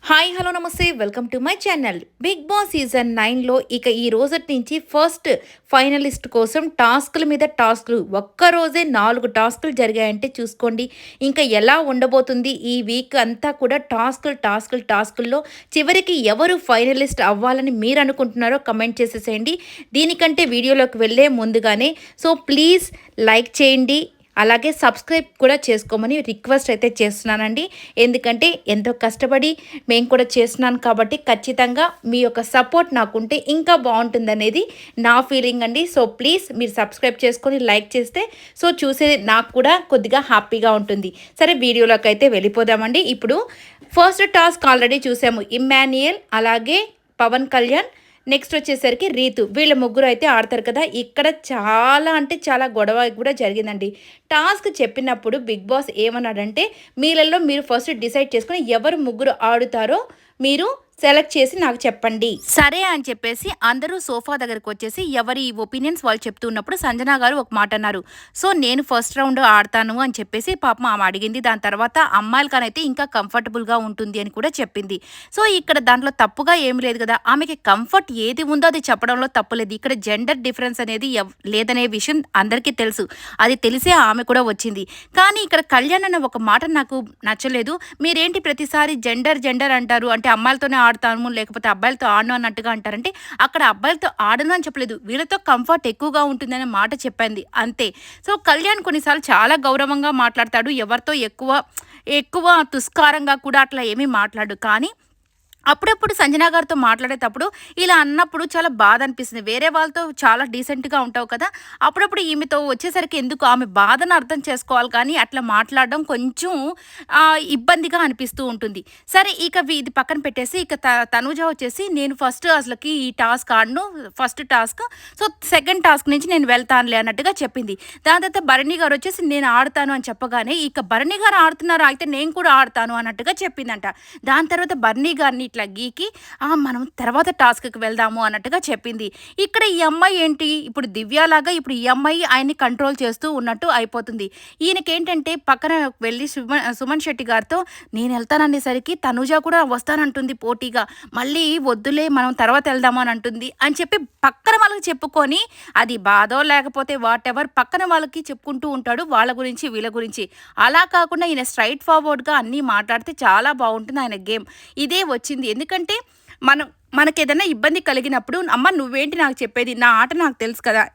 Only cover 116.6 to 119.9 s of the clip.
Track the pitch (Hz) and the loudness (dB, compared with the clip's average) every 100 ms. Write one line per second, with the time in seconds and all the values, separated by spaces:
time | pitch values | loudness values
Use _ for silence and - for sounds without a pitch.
116.6 | 277 359 - - - 285 311 311 311 277 | -4 -8 -16 -20 0 4 6 4 0 -4
117.6 | 240 339 330 339 320 247 254 - 262 226 | 2 2 2 0 0 -2 -8 -8 -8 -6
118.6 | 220 196 - _ _ 381 392 359 339 359 | -8 -10 -16 _ _ 2 2 0 -2 -2
119.6 | 285 311 262 | -2 -4 -4